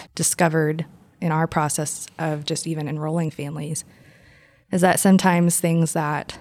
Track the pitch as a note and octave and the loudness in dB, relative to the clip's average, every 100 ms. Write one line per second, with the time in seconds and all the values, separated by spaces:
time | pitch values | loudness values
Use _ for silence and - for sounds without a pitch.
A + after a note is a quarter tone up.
0 | - - D#3+ - E3+ D#3+ D3+ D#3+ D#3+ - | -10 -4 -2 2 2 2 0 -2 -6 -14
1 | - _ E3+ D#3 E3 E3 D3+ - D3+ - | -20 _ -2 0 0 0 -2 -2 -4 -8
2 | - - D#3+ D3+ D3 D#3 D#3+ D#3 D3 D3+ | -12 -6 -4 -4 -6 -6 -6 -6 -6 -4
3 | D#3 E3 D#3+ - C#3+ D3+ D3+ D3+ - - | -2 -2 -2 -4 -8 -8 -8 -8 -10 -18
4 | - - - - _ _ _ F#3 F3+ - | -20 -20 -20 -20 _ _ _ 2 4 4
5 | G3 F#3+ F#3 F3 F3 - E3+ E3 D#3+ E3+ | 6 6 6 4 4 2 0 2 0 0
6 | D3+ D3 - - | -2 -4 -6 -14